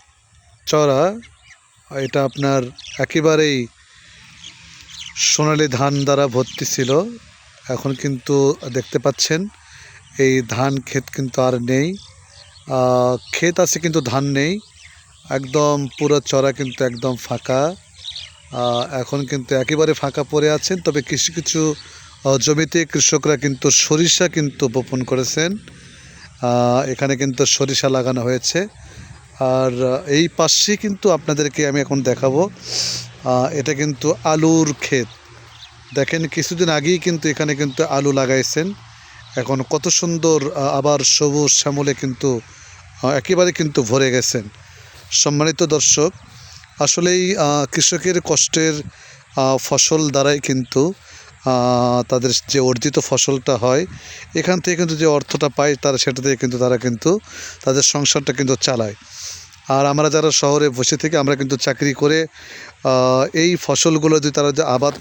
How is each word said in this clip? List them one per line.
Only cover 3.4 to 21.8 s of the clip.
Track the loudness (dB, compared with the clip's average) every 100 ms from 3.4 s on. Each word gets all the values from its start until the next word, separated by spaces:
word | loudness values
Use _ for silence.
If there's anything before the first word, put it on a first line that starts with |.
| 2 0 -4 _ _ -20 -20 -20 -20 -20 -20 -20 -20 -20 -20 -18 -12 -4
সোনালী | 0 2 2 2 2
ধান | 0 0 0
দ্বারা | 2 2 2
ভর্তি | 0 -2 -4
ছিল। | -4 -2 0 0 0 -6 -20 -20 -20 -16 -8
এখন | -6 -4
কিন্তু | -4 -4 -4 0 2 2 0 -4
দেখতে | -6 -2 -2
পাচ্ছেন | 0 0 0 -2 -4 -12 -20 -20 -20 -20 -10 0
এই | 2 2 0
ধান | -2 0 -2
ক্ষেত | -4 -6 -6
কিন্তু | -6 -4 0
আর | 0 0
নেই। | 0 0 0 -6 -14 -20 -20 -20 -20 -18 -4
আহ, | 0 2 4 2 0 -4
ক্ষেত | -2 0 2
আছে | 0 0
কিন্তু | -2 -2
ধান | 0 -2
নেই। | 0 0 0 -4 -10 -20 -20 -20 -20 -20 -8
একদম | -6 -2 2 2 2 -2 -2
পুরো | 0 2
চড়া | 2 0 0
কিন্তু | 0 -6 -2
একদম | -4 -2 -4 -4
ফাঁকা। | -6 -6 -2 0 0 -4 -16 -20 -16 -16 -18 -20 -12
আহ, | -4 -2 -2 -4
এখন | -6 -4 -4
কিন্তু | -4 -6 -2
একেবারে | -2 0 2 2
ফাঁকা | 0 -2 -4
পড়ে | -2 0 2
আছেন। | 0 -2 -2
তবে | -2 -2
কিছু | -2 -2 -2
কিছু, | -4 -4 0 -2 -2